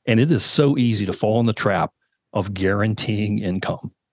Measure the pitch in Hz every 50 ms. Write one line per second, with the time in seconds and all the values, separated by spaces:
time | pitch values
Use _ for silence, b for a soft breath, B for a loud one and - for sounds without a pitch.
0 | B - 117 110 123 156 165 123 - - - - 147 143 143 139 123 120 110 101
1 | 101 92 90 - - 107 110 117 117 113 104 - - 107 98 90 80 76 _ _
2 | _ _ _ _ _ _ - 101 95 98 104 95 95 95 98 101 104 110 107 107
3 | - - 107 104 107 101 101 107 101 95 90 95 - - 82 - - - - _
4 | _ _